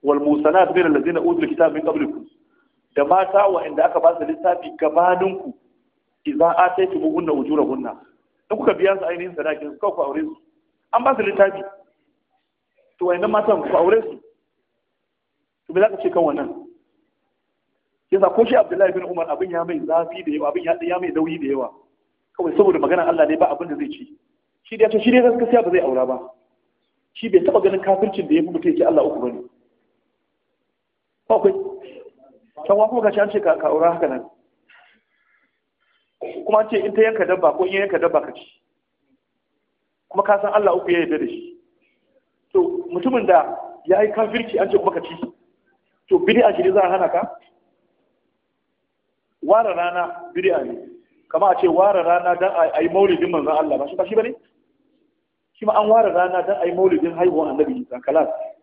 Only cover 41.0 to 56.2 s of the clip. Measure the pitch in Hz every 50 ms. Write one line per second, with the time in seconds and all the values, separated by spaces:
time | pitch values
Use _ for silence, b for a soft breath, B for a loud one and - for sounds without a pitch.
41 | 165 - 160 117 - - - - - - - _ _ _ _ _ _ _ _ _
42 | _ _ _ _ _ _ _ _ _ _ _ 392 349 - - - - - - 175
43 | - 262 254 247 202 - 180 165 147 - - - - - - - _ 156 185 196
44 | 214 208 - 220 220 214 214 233 - - - 156 185 196 - 190 - 202 170 170
45 | 175 - 170 - - - - _ _ _ _ _ _ _ _ _ _ _ _ _
46 | _ _ - 170 175 190 226 240 240 214 190 180 180 185 190 208 190 175 185 190
47 | 180 165 - 170 208 - - - _ _ _ _ _ _ _ _ _ _ _ _
48 | _ _ _ _ _ _ _ _ _ _ _ _ _ _ _ _ _ _ _ _
49 | _ _ _ _ _ _ _ _ - 277 196 220 233 214 180 165 175 175 175 180
50 | 175 160 - - - - - 170 180 185 175 151 135 123 117 - - - - -
51 | _ _ _ _ _ _ - 160 190 196 180 - 196 175 160 170 190 202 202 185
52 | 165 165 175 175 175 180 175 175 180 190 - 170 165 160 - 151 165 165 170 190
53 | 196 190 180 - 170 180 175 156 139 147 156 156 160 151 - - 139 143 175 185
54 | 185 185 214 220 220 240 - - _ _ _ _ _ _ _ _ _ _ _ _
55 | _ _ _ _ _ _ _ _ _ _ _ _ 214 208 - 208 214 208 226 226
56 | 226 202 165 175